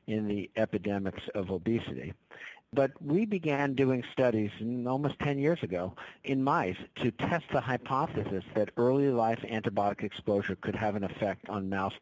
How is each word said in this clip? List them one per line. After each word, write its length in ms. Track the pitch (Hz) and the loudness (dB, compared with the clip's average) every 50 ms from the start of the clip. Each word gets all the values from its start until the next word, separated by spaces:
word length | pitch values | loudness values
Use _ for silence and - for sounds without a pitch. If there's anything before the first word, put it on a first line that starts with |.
| - - | -8 -4
in 180 | 107 107 107 | -2 -2 0
the 240 | 104 101 101 92 - - | 0 -2 -2 -4 -4 -2
epidemics 640 | 110 110 - - 101 87 104 101 101 98 95 87 - - - - | -2 0 0 0 -2 -2 0 -2 0 -2 -4 -6 -6 -10 -6 -4
of 160 | 104 95 87 95 | -4 -2 -2 -2
obesity. 640 | 90 87 113 117 113 - - - - - 78 98 _ _ _ - - - - - - _ - - | -2 0 0 0 0 0 -2 -8 -8 -8 -10 -10 _ _ _ -20 -18 -16 -16 -18 -18 _ -4 2
But 160 | 139 135 135 - - | 2 2 2 0 -4
we 240 | 160 143 147 190 233 | -4 0 2 2 2
began 500 | 214 208 185 160 156 143 139 143 139 131 | 2 -2 -2 0 0 0 2 0 0 2
doing 280 | 123 139 131 131 123 120 - - | 4 4 4 4 2 0 -4 0
studies 380 | - 131 123 110 110 107 101 - - | 4 4 4 4 4 0 0 -2 -4
in, 280 | 110 117 123 123 120 | -6 -4 -4 -2 -2
almost 320 | 123 131 135 147 143 - - | 0 0 0 0 -2 -2 -2
ten 180 | - 147 139 139 | -2 0 0 2
years 240 | 139 151 170 - - | 2 2 2 0 -2
ago 320 | 82 92 87 90 92 - - - - - - - | -4 -2 -2 -2 -4 -6 -10 -16 -16 -16 -12 -4
in 180 | - 139 135 131 | -2 0 2 2
mice 340 | 139 151 170 120 92 92 - - - - | 2 2 2 2 0 -2 -4 -8 -14 -8
to 160 | - - 120 - | -2 -2 -2 0
test 320 | - - 98 170 165 - - - | 0 -2 0 0 0 -2 0 -2
the 80 | 139 | 0
hypothesis 840 | 120 123 127 117 - - 135 131 156 165 - 113 101 - 98 92 - - - | 0 2 -2 -2 0 0 0 0 0 0 0 -2 -2 -2 -2 -4 -4 -2 0
that 160 | 110 104 101 - | 0 0 0 2
early 340 | - 120 123 131 139 143 139 | 4 4 6 6 6 4 4
life 300 | 127 117 113 113 113 110 - - | 4 4 4 2 2 0 -2 -4
antibiotic 540 | 113 110 104 120 98 104 101 101 101 - - | -4 -2 -2 0 0 2 2 2 2 0 -4
exposure 540 | 101 - - - - 104 101 104 - 95 | -6 -6 -4 0 2 2 2 2 0 -4
could 180 | - - 107 98 | -4 -4 -4 -2
have 220 | 98 110 107 101 | 0 0 0 0
an 80 | 104 98 | 0 -2
effect 440 | 90 - - 113 101 92 - - - | -4 -2 -2 -2 -2 -2 -4 -6 -6
on 200 | 104 101 95 95 | -6 -4 -2 -2
mouse 260 | 98 95 95 95 - - | 0 0 0 -2 -2 -4